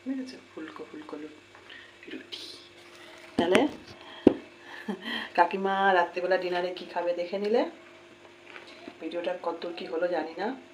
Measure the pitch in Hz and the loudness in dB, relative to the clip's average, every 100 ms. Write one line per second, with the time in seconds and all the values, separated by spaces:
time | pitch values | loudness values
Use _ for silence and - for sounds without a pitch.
0 | 254 269 254 - - - 156 156 156 151 | -6 -6 -6 -12 -16 -12 -12 -12 -14 -14
1 | 156 147 151 - - - - - - - | -12 -10 -12 -14 -20 -20 -18 -18 -18 -18
2 | - - - - - - - - - - | -12 -12 -10 -12 -12 -16 -18 -20 -20 -20
3 | - - - - 170 196 294 - - - | -18 -18 -6 2 6 8 6 0 -16 -18
4 | - - - - - - - - - 190 | -16 4 4 4 -8 -18 -16 -14 -8 -8
5 | - - - - 175 190 196 196 196 185 | -6 -6 -4 4 4 4 0 4 6 6
6 | 175 - 180 185 180 175 180 175 - 175 | 4 0 2 2 2 -2 -2 -4 -6 -2
7 | 175 175 175 196 208 233 330 - - - | 0 0 -2 -2 2 2 2 -4 -20 -20
8 | - - - - - - - - - - | -20 -20 -20 -20 -18 -18 -16 -16 -16 -10
9 | 160 170 180 180 170 165 180 170 185 165 | -6 -4 -2 -2 -2 -4 -6 -8 -4 0
10 | 175 170 156 170 202 269 - | 2 0 -2 -2 -4 -4 -10